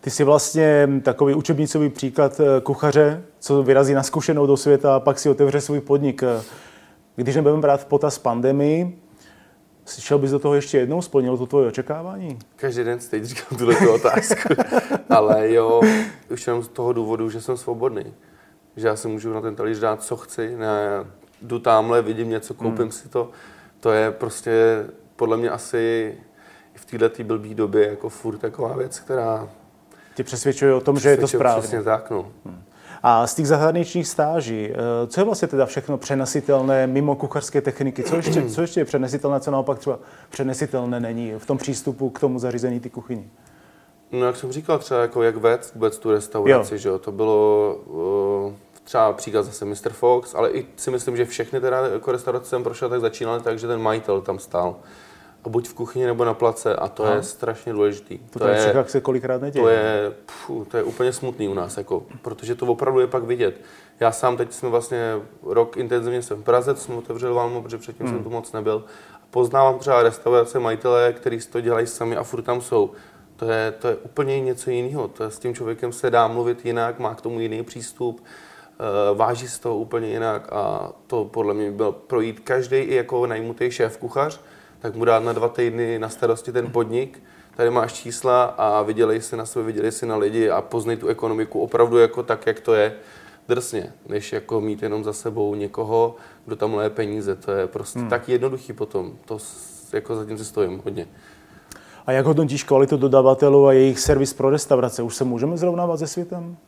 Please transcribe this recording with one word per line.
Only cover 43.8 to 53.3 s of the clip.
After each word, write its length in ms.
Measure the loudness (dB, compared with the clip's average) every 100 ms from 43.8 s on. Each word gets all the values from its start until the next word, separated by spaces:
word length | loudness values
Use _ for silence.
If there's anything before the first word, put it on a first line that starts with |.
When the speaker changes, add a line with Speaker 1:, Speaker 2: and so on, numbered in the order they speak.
| _ _ _
Speaker 2:
No, 140 | -2 0
jak 100 | -2
jsem 160 | -8
říkal, 260 | -8 -2 -2
třeba 220 | 0 0
jako 200 | 0 2
jak 140 | 0 4
vést 380 | 2 2 -4
vůbec 240 | -2 -2 -2
tu 120 | 0
restauraci, 640 | 0 0 0 4 4 4
Speaker 1:
Jo. 40 | -4
Speaker 2:
že 100 | -4
jo? 100 | -4
To 140 | -6
bylo, 640 | -4 2 4 4 4 2 -2 -10 -6 -2 -2 0 -2 -4
eh, 300 | -10 _ -20
třeba 280 | -6 2 2
příklad 300 | 2 -4 -2
zase 220 | -2 -6
mister 280 | -10 -6 -8
Fox, 420 | 0 2 2 0
ale 160 | -2 0
i 160 | 0 -8 -10
si 140 | -6
myslím, 260 | -4 -4 -2
že 80 |
všechny 360 | -4 -4 -2 2
teda 260 | 4 4 0
jako 260 | -2 -2
restaurace 340 | -2 -2 -4 -2
jsem 160 | -2
prošel, 240 | -2 -4 -2
tak 120 | 0
začínaly 420 | -2 -2 -4